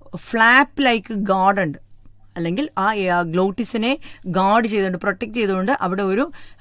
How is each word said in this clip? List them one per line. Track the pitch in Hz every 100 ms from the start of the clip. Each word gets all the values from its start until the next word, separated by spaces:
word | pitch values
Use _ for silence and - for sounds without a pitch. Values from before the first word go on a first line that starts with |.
| - 175
ഫ്ലാപ്പ് | - 226 226 254 277 - 269
ലൈക്ക് | 226 185
ഗാർഡ് | 202 190 190 190 196
ഉണ്ട്, | 165 135 - - - - - -
അല്ലെങ്കിൽ | 170 196 302 -
ആ, | 196 214
ആ | 185 175
ഗ്ലോട്ടിസിനെ | 170 170 190 190 226 226 226 285 - - 185
ഗാർഡ് | 180 196 220 226
ചെയ്തുകൊണ്ട്, | 208 196 180
പ്രൊട്ടക്ട് | 202 190 220
ചെയ്തുകൊണ്ട് | 226 202 190 196 285
അവിടെ | 185 190
ഒരു, | 196 196 302 - - -